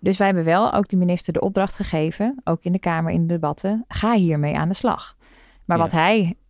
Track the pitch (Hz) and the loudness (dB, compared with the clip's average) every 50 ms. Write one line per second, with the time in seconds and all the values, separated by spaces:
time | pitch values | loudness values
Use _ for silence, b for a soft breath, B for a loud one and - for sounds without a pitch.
0 | - - 190 - 202 196 190 175 160 160 165 190 220 - - - 202 - - 185 | -2 0 0 2 2 2 2 2 2 2 2 2 2 2 2 0 0 0 0 0
1 | 180 180 175 175 - - 160 - - 196 196 196 190 196 - - 196 - - 156 | 2 2 0 -2 -2 -4 -4 -2 -2 -2 0 0 -2 -2 -2 -6 -6 -4 -2 -2
2 | 156 160 - - 208 240 285 - - - 165 165 - 180 180 185 - 180 165 160 | 0 -2 -2 -2 -2 -2 -4 -4 -4 -4 -4 -2 -2 -2 -2 -2 -2 -2 -2 -2
3 | 165 165 170 170 165 165 175 170 156 147 151 - - 190 214 226 240 - - - | -2 -2 0 0 0 0 0 -2 -2 -2 -4 -4 -4 -4 -2 -4 -4 -8 -6 -2
4 | - 220 240 214 180 165 156 147 147 147 147 147 156 175 - - - 240 - - | 0 2 4 4 4 2 2 0 0 0 0 -2 -2 -2 -2 -2 -2 -2 -2 -4
5 | - - - _ b b b b b b b b b b 170 165 165 160 - 165 | -6 -12 -20 _ b b b b b b b b b b 0 0 0 2 2 2
6 | 160 185 220 226 190 165 - - _ _ | 4 4 4 2 2 0 -2 -6 _ _